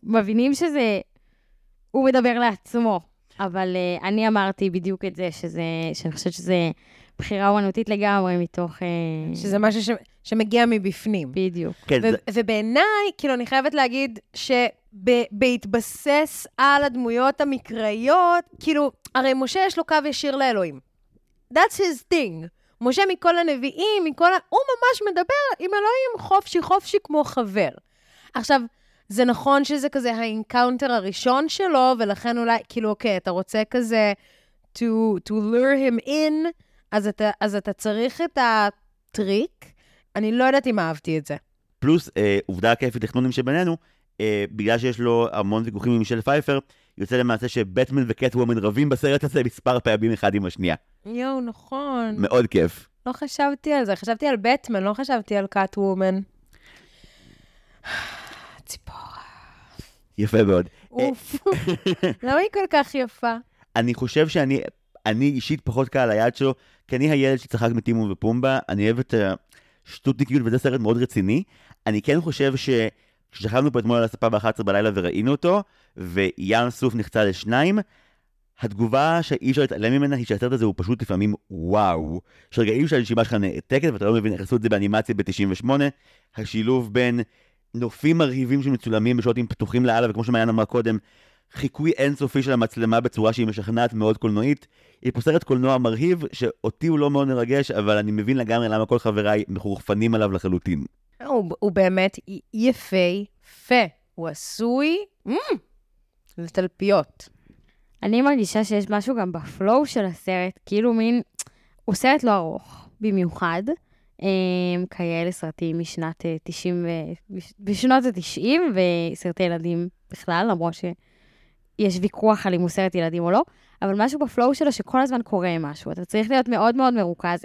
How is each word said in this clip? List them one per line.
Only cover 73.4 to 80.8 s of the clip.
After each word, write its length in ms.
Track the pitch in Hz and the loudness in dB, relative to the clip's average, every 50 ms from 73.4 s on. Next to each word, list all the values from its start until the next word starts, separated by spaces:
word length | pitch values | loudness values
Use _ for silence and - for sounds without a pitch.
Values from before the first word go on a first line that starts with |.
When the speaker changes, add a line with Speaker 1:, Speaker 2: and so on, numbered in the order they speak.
| - 107 113 131 143 147 | -6 -2 0 2 2 2
Speaker 3:
פה 80 | 120 120 | 2 2
אתמול 180 | 107 117 120 | 2 2 2
על 60 | 117 113 | 2 2
הספה 260 | 110 - - 117 113 | 0 -2 0 0 2
באחת 240 | 110 104 113 110 - | 2 2 0 0 -2
עשרה 100 | - 107 | -2 0
בלילה 260 | 98 98 101 110 107 98 | 0 2 2 2 2 0
וראינו 360 | 95 87 85 82 98 107 131 | 0 -2 -2 -2 0 0 0
אותו, 320 | 143 - - 170 190 208 196 _ _ _ _ _ - | 0 0 2 2 2 2 0 _ _ _ _ _ -16
וים 720 | - 90 87 87 98 95 90 - - 92 95 110 117 120 123 | -14 -10 -6 -2 0 0 0 -2 -4 -2 0 0 2 0 0
סוף 260 | 117 - 131 120 117 | -2 -2 -2 0 0
נחצה 300 | 113 104 - - 113 107 | -2 -4 -2 0 2 2
לשניים, 540 | 98 90 - - 107 117 135 160 185 208 214 - _ _ _ _ _ _ _ _ _ _ _ _ _ _ - | 2 0 -2 -2 0 0 2 2 2 0 0 -2 _ _ _ _ _ _ _ _ _ _ _ _ _ _ -8
התגובה 640 | 123 107 101 101 117 110 127 135 147 160 165 170 160 | -6 -6 -2 -2 0 2 2 2 2 2 2 0 0
שאי 260 | - 143 - - 131 | -2 -4 -2 0 0
אפשר 120 | 127 147 | 2 2
להתעלם 320 | 135 - - 98 107 117 131 | 2 0 0 -2 0 2 2
ממנה 220 | 139 143 139 143 | 2 2 0 0
היא 100 | 123 117 | -2 -2
שהסרט 260 | - 107 101 123 123 | -2 -2 -2 0 0
הזה 140 | 135 113 113 | 0 2 0
הוא 80 | 104 92 | 0 0
פשוט 240 | - | -2